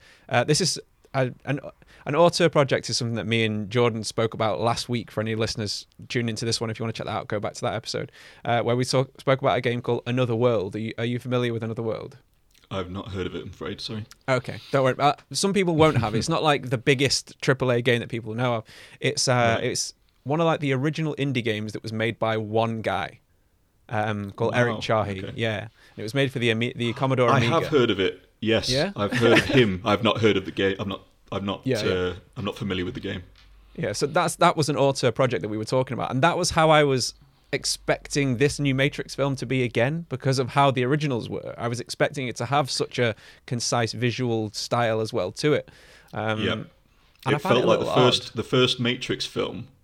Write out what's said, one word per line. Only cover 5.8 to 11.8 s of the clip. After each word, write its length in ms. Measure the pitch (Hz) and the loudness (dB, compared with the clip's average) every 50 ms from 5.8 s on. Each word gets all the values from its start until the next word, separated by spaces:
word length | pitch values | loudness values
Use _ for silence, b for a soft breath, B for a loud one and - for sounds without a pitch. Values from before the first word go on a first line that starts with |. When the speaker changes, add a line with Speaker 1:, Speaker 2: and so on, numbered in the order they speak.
| - _ _ - 110 | -10 _ _ -18 -10
Speaker 1:
tuning 220 | - - 123 117 117 | -6 -4 -2 -2 -4
into 160 | 107 - 117 | -4 -4 -4
this 140 | 113 110 - | -2 -2 -2
one, 80 | 117 113 | -2 -4
if 80 | 107 - | -6 -4
you 40 | 113 | -6
wanna 100 | 113 - | -6 -6
check 120 | - - | -6 -6
that 40 | - 110 | -6 -6
out, 140 | 95 - | -6 -4
go 120 | - 110 104 | -4 -4 -4
back 140 | 110 - - | -4 -6 -6
to 60 | - | -4
that 120 | 127 117 92 | -4 -4 -4
episode, 380 | 113 - - - 107 - - B B B B B B B | -4 -6 -6 -6 -6 -6 -8 B B B B B B B
uh, 160 | - 117 120 | 0 0 2
where 140 | - 117 120 | 2 2 0
we 100 | 123 127 | 0 0
talk, 340 | - 139 131 131 - - - | 0 2 0 0 0 -4 -4
spoke 200 | - 143 135 131 | 0 0 0 2
about 160 | 135 127 90 | 2 2 2
a 40 | 123 | 2
game 200 | 127 120 120 120 | 0 0 -2 -2
called 220 | - - 156 - - | -2 -2 -2 -2 -2
Another 300 | 123 123 127 127 117 113 | -2 0 0 0 2 2
World. 400 | 110 123 123 117 101 92 101 104 | 2 2 4 2 2 -2 -4 -6
Are 40 | 107 | -6
you, 140 | 113 113 - | -6 -6 -6
are 80 | - 120 | -4 -4
you 140 | 120 120 117 | -4 -4 -4
familiar 320 | - 123 123 123 123 120 117 | -4 -2 0 0 0 0 -2
with 100 | 110 113 | -4 -4
Another 180 | 113 110 120 | -6 -6 -4